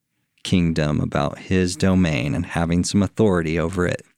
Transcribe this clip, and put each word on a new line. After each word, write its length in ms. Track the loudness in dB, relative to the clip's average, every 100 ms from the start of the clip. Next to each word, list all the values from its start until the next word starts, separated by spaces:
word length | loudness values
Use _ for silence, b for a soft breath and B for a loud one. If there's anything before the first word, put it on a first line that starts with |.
| _ _ _ _
kingdom, 580 | -2 0 2 0 0 0
about 380 | -2 -2 -4 -6
his 380 | -2 0 0 0
domain, 580 | 2 4 2 0 -2
and 120 | -4 -4
having 360 | -4 0 0
some 200 | 2 0
authority 560 | 0 2 2 2 0 -2
over 280 | -2 0 -2
it. 160 | -2 -10